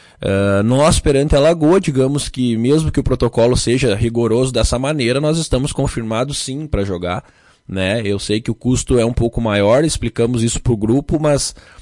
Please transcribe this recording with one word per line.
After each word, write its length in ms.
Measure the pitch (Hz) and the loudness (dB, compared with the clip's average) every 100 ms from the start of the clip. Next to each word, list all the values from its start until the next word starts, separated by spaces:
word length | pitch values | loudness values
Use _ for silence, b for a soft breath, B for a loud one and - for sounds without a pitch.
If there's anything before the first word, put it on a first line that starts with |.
| b b | b b
É, 420 | 98 98 101 98 | -2 0 2 2
nós, 360 | 107 131 151 - | 2 4 4 2
perante 360 | 156 135 143 147 | 2 2 2 4
a 40 | |
Lagoa, 400 | 147 170 151 190 | 4 4 4 4
digamos 480 | 190 131 131 143 - | 2 0 0 0 -4
que 300 | - 123 113 | -4 -2 0
mesmo 340 | 120 151 156 | 2 2 2
que 80 | - | -2
o 40 | |
protocolo 520 | 135 127 123 - 117 123 | -2 0 0 2 2 2
seja 380 | - 123 135 | 0 0 0
rigoroso 580 | 101 117 117 117 113 131 | 0 0 0 0 2 0
dessa 280 | 123 107 123 | 0 0 0
maneira, 420 | 135 156 117 131 | -2 -2 0 0
nós 160 | 151 165 | 0 -2
estamos 340 | 156 127 139 | -2 -2 -2
confirmados 680 | - 135 - 113 113 135 139 | -2 -4 -4 -4 -4 -4 -6
sim 280 | - 135 156 | -8 -10 -6
pra 180 | 101 | -4
jogar, 400 | 101 90 87 95 b b b b - | -2 -4 -4 -6 b b b b -10
né? 340 | 92 95 110 | -4 -2 -2
Eu 160 | 104 101 | -2 -4
sei 220 | - 107 | -2 -4
que 100 | 117 | -4
o 40 | 117 | -4
custo 420 | 120 127 - 127 | -2 -2 0 2
é 80 | 113 | 2
um 80 | |
pouco 260 | 123 117 - | 0 -2 -2
maior, 420 | 113 101 101 123 | -2 2 4 4
explicamos 600 | 160 - 120 - 117 123 | 2 -2 -4 -2 -2 0
isso 180 | 113 - | -2 -2
pro 160 | - 113 | -2 0
grupo, 420 | 107 127 143 160 | 0 0 0 -2
mas 340 | 151 139 - B B B | 0 0 -2 B B B